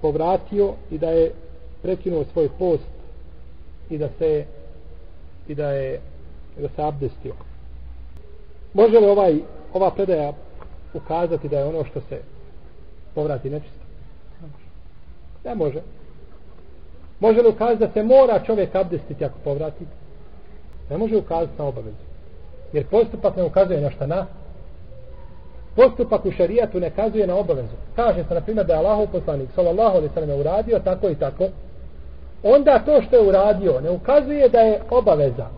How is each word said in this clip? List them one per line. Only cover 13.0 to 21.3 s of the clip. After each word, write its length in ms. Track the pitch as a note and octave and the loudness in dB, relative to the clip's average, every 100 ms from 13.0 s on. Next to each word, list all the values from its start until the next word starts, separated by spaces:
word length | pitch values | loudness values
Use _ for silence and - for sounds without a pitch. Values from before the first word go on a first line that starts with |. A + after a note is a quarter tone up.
| - | -12
povrati 360 | - D3+ C3+ C3+ | -6 -4 -4 -6
nečisto? 340 | D3 - - - - - - - - D#3+ C#3 - - - - - - - - | -8 -10 -14 -14 -14 -14 -16 -16 -14 -14 -14 -16 -16 -16 -16 -16 -16 -14 -12
Ne 100 | - | -8
može. 260 | A#3 D3+ C#3 - - - - - - - - - - - - - - | -2 -2 -2 -10 -14 -14 -14 -14 -14 -14 -14 -14 -14 -14 -16 -16 0
Može 220 | G#3 A3 | 4 6
li 60 | A#3 | 6
ukazati 300 | - A3 A3+ | 6 2 2
da 140 | A3 | 2
se 100 | - | 2
mora 420 | A3 C4 C4 G#3 | 6 8 8 6
čovjek 300 | - A3 F#3 | 2 0 2
abdestiti 500 | F#3+ F3+ E3 - C#3+ | 2 0 -2 -6 -4
ako 140 | C#3+ - | -4 -4
povrati? 400 | - C#3+ D#3 D3 D#3 - - - - - - - - - - | -4 -4 -4 -8 -12 -12 -14 -14 -14 -14 -14 -14 -14 -12 -8
Ne 80 | D#3 | -2
može 180 | A3 A3 | 2 2
ukazati 420 | - | 2